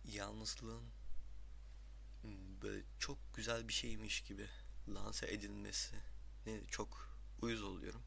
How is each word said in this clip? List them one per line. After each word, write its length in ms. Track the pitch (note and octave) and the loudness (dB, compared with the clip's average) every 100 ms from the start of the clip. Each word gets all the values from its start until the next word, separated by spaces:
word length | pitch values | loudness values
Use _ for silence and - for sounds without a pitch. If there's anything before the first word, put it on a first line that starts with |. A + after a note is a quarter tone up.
yalnızlığın, 800 | - G#2 G2+ G#2+ G#2+ - A2+ A2+ A#2 - - - - - - - - - - - - - | -2 -2 0 0 0 0 -2 -4 -6 -4 4 4 4 -4 -6 -8 -8 -8 -8 -8 -8 -8
hmm, 400 | A2 G2 F#2+ F#2+ | -6 -6 -6 -4
böyle 220 | G2+ G2+ G2 - | -2 -2 -4 -2
çok 200 | - - - | -2 0 -4
güzel 340 | - A2 A#2 A2+ | 0 4 4 4
bir 40 | |
şeymiş 480 | - A#2+ A2 G#2+ - | 2 4 2 4 2
gibi 280 | - G2 G2+ - - - - | 2 -2 -2 -4 -6 -4 0
lanse 380 | G2+ G#2 G#2+ - | 4 4 4 2
edilmesine 1300 | G#2 G2+ G#2 G2+ - - A#2 - - - - A2 G#2+ - | 2 0 -2 0 2 2 0 0 -4 -6 -4 -2 -2 0
çok 480 | - G#2+ - - - - - | 0 0 -2 -6 -6 -6 2
uyuz 200 | A#2 A2 | 4 4
oluyorum 400 | G2+ F#2 G2 A2+ | 2 0 -2 -4